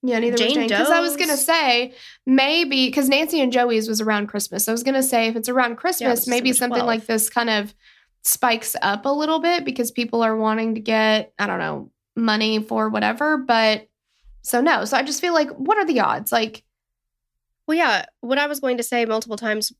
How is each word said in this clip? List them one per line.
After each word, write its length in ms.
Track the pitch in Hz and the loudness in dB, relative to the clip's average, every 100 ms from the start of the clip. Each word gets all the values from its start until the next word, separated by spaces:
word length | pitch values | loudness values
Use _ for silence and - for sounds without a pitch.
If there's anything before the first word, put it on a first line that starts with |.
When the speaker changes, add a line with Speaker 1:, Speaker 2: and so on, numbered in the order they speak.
Speaker 1:
Yeah, 160 | 254 233 | 0 0
neither 140 | 233 | 2
was 80 | 233 | 2
Speaker 2:
Jane 120 | 220 | 2
Speaker 1:
Jane. 160 | 294 226 | 2 0
'Cause 200 | 202 262 | 2 4
I 80 | 339 | 4
was 140 | 349 294 | 2 -2
gonna 160 | 339 | -2
Speaker 2:
Doe's. 120 | 277 277 | 0 2
Speaker 1:
say, 480 | 330 285 240 254 - - - - | 2 2 2 0 -10 -20 -10 2
maybe, 680 | 262 269 320 311 269 254 | 4 4 2 0 0 0
'cause 180 | 294 269 | 2 2
Nancy 300 | 277 311 330 | 2 2 2
and 100 | 254 | 2
Joey's 360 | 254 247 226 220 | 2 2 2 0
was 120 | 220 | -2
around 260 | 220 208 202 | 0 0 -2
Christmas. 400 | 208 - 185 196 | -6 -6 -4 -2
I 40 | |
was 120 | 226 | -2
gonna 200 | 247 269 | 0 0
say, 240 | 262 240 226 | 2 2 0
if 80 | 226 | -2
it's 140 | 226 | -2
around 260 | 247 240 233 | 0 0 -2
Christmas, 240 | 349 359 | -4 -2
Speaker 2:
Yeah, 60 | 240 | 0
it 20 | |
was 160 | 233 247 | 0 0
Speaker 1:
maybe 220 | 247 254 | 0 0
Speaker 2:
December 240 | 247 247 240 | 0 0 0
Speaker 1:
something 120 | 240 | 0
like 180 | 226 214 | -2 -2
Speaker 2:
twelfth. 20 | 220 | -2
Speaker 1:
this 60 | 220 | 0
kind 200 | - 233 | -2 0
of 240 | 214 208 - _ _ _ _ | -2 -2 -12 _ _ _ _
spikes 520 | - - 254 226 - - | -4 0 2 0 -2 -4
up 220 | 190 208 277 | -2 -2 -2
a 40 | |
little 300 | 294 302 320 | 0 0 0
bit 260 | 339 349 277 | 2 0 -2
because 240 | 262 233 | -4 -4
people 300 | - 233 233 | -4 -4 0
are 120 | 226 220 | 0 2
wanting 380 | 220 220 226 220 | 0 0 -2 -4
to 60 | |
get, 520 | 214 220 220 214 - - | 0 2 2 2 -2 -6
I 80 | 202 | -4
don't 120 | 180 | -2
know, 320 | 160 151 - _ _ - | -4 -6 -12 _ _ -2
money 440 | 226 214 214 214 | 0 2 2 0
for 280 | 214 220 220 | -2 -2 0
whatever. 480 | 214 208 233 294 302 | 0 -2 0 0 0
But, 500 | 262 226 220 214 - _ _ _ - - | 2 2 4 0 -6 _ _ _ -20 -18
so 160 | - 247 | -4 0
no. 240 | 294 254 208 | 2 0 0
So 100 | 262 | -2
I 40 | |
just 180 | 277 285 | -2 -4
feel 120 | 349 | 0
like, 160 | 330 302 | 0 0
what 260 | - 277 427 | -4 0 0
are 80 | 339 | 2
the 140 | 262 | 2
odds? 300 | 175 113 220 | 2 0 -2
Like 320 | 233 220 - _ _ _ _ _ _ _ _ _ _ - | -2 -2 -8 _ _ _ _ _ _ _ _ _ _ -2
Speaker 2:
Well, 100 | 320 | 0
yeah, 280 | 311 202 - _ | 2 2 -2 _
what 160 | 240 269 | -2 -2
I 80 | 294 | 0
was 120 | 285 | -2
going 180 | 269 247 | -2 -2
to 60 | |
say 220 | 233 240 233 | -2 -2 0
multiple 320 | 220 233 208 | -2 -4 -6
times 340 | 226 214 208 - | -4 -4 -4 -10